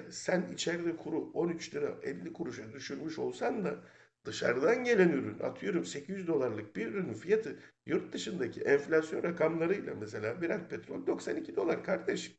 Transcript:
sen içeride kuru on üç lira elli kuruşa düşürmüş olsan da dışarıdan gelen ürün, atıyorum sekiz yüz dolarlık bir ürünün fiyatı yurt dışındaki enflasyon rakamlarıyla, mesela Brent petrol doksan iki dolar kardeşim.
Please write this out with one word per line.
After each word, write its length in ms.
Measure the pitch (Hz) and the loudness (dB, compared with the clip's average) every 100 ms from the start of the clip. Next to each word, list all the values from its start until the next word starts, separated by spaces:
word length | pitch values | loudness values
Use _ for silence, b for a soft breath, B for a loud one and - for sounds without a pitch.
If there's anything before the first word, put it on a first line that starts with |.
| - | -4
sen 400 | - - 180 - | -8 0 2 2
içeride 440 | - - 170 170 165 | -2 -2 0 -2 -2
kuru 340 | 151 151 127 139 | -2 -2 -2 -2
on 140 | 170 | 0
üç 260 | 165 - 143 | 0 -4 -2
lira 240 | 143 - | -2 -2
elli 300 | 127 156 165 | -6 -6 -8
kuruşa 400 | - - 113 110 | -6 -6 -6 -10
düşürmüş 460 | 139 - 139 156 - | -12 -8 -6 -6 -4
olsan 460 | 127 123 240 240 175 | -4 0 0 0 -2
da 200 | - B B B _ - | -4 B B B _ -8
dışarıdan 600 | - - 120 151 247 247 | 0 2 4 6 4 6
gelen 240 | 233 180 | 8 8
ürün, 300 | 139 107 104 | 6 0 -2
atıyorum 460 | 123 - 185 175 - | -4 -2 0 0 0
sekiz 320 | 143 - 196 | -6 -6 -6
yüz 100 | 175 | 0
dolarlık 500 | 156 127 104 104 - | 2 2 0 -6 -6
bir 100 | 226 | -4
ürünün 280 | 202 180 107 | -2 -4 -4
fiyatı 440 | 160 214 214 - B _ - | 2 2 2 -8 B _ -2
yurt 260 | 170 - | 0 0
dışındaki 480 | - - - 117 - | -8 -6 -2 -4 -2
enflasyon 600 | - 143 143 160 156 - | 4 4 6 2 4 -2
rakamlarıyla, 720 | 175 175 156 165 165 202 - 120 | -2 2 2 4 2 0 -2 -6
mesela 480 | 104 110 107 123 | -6 -4 -2 -2
Brent 280 | 170 202 170 | -2 -2 -4
petrol 360 | 123 - - - | -10 -8 -6 -2
doksan 300 | - - - | -2 -2 -4
iki 200 | - - | -2 -2
dolar 280 | 349 - - | 0 0 0
kardeşim. 500 | - - - - | -2 0 -2 -4